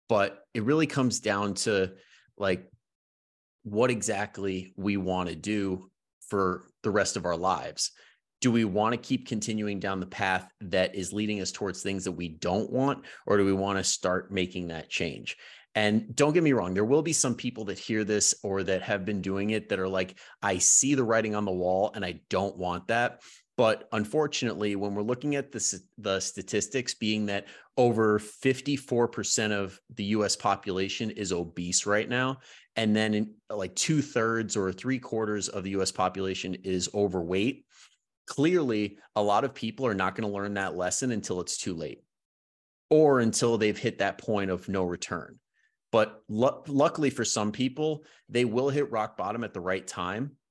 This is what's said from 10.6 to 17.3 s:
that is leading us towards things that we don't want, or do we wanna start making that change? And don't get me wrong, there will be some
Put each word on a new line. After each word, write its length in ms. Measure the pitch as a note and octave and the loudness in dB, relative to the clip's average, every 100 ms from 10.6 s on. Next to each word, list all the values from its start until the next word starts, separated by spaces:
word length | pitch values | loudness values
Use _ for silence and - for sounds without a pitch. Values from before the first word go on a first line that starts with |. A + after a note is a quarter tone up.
that 340 | F#2+ F#2 F#2 | -2 2 2
is 180 | G2+ F2 | 0 -6
leading 280 | G2+ G#2+ G#2 | -4 -2 -2
us 100 | F#2 | -4
towards 320 | - G2+ F#2 | -4 -6 -4
things 220 | G2 G2 | -4 -4
that 80 | F#2 | -4
we 160 | E2+ F2 | -6 -8
don't 420 | D#2+ F2 F#2+ G#2+ | -4 0 0 0
want, 360 | B2 C#3 C#3 - - - | 0 0 0 -6 -8 2
or 120 | G#2 | 4
do 80 | G2 | 4
we 60 | |
wanna 300 | F#2+ G2 F#2+ | 4 2 0
start 480 | F#2+ - F#2 F#2 - | 0 0 0 0 -2
making 380 | G2 F2+ F#2 E2+ | -2 -2 -2 -6
that 220 | E2 - | -8 -6
change? 460 | - E2+ - - - - - - | -4 -4 -6 -10 -12 -14 -20 -6
And 400 | A2 G#2+ G#2+ - | 0 4 2 2
don't 180 | B2 D3 | 2 4
get 100 | E3 | 6
me 100 | D#3+ | 4
wrong, 220 | B2 F2+ | 4 2
there 100 | F#2 | 2
will 180 | G#2+ C#3+ | 4 4
be 100 | E3 | 4
some 220 | D3+ C3+ | 0 0